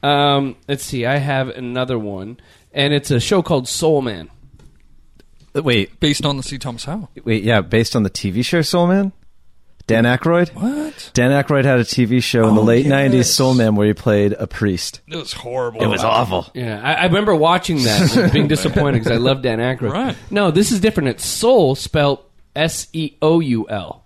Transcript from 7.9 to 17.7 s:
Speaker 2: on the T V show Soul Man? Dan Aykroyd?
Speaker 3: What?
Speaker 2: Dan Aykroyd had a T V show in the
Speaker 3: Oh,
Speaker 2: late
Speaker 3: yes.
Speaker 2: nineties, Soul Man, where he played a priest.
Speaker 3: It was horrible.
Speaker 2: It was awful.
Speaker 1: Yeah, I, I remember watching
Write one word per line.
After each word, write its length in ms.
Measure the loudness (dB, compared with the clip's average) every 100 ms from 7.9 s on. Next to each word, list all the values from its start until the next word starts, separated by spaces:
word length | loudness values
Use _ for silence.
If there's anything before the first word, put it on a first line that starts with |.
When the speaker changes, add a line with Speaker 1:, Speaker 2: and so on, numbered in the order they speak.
| 0
Speaker 2:
on 80 |
the 60 | -2
T 200 | -2 -4
V 140 | -2
show 180 | -2 0
Soul 260 | 0 0 2
Man? 260 | 2 0 -6 -20 -20 -20 -20 -20 -20 0
Dan 160 | 2
Aykroyd? 500 | 4 2 2 2 0
Speaker 3:
What? 580 | -2 -4 -4 -6 -10 -6
Speaker 2:
Dan 180 | 0 2
Aykroyd 320 | 2 2 2
had 160 | 2 2
a 60 | 0
T 180 | 0 2
V 140 | 2
show 280 | 0 2 4
in 60 | 4
the 60 |
Speaker 3:
Oh, 40 | 4
Speaker 2:
late 200 | 4 4
Speaker 3:
yes. 40 |
Speaker 2:
nineties, 440 | 2 2 2 2
Soul 200 | 2 2 4
Man, 200 | 2 4
where 120 | 2
he 60 |
played 400 | 2 2 2 2
a 120 | -2 -8
priest. 540 | -4 -2 -2 -6 -12 _
Speaker 3:
It 80 | -12
was 160 | -12
horrible. 480 | -14 -8 -6 -6 -2
Speaker 2:
It 60 | -2
was 160 | 0
awful. 420 | 0 0 0 -4 -6
Speaker 1:
Yeah, 260 | -8 -8 -6
I, 100 | -4
I 120 | 0 2
remember 280 | 2 2 2
watching 420 | 2 2 0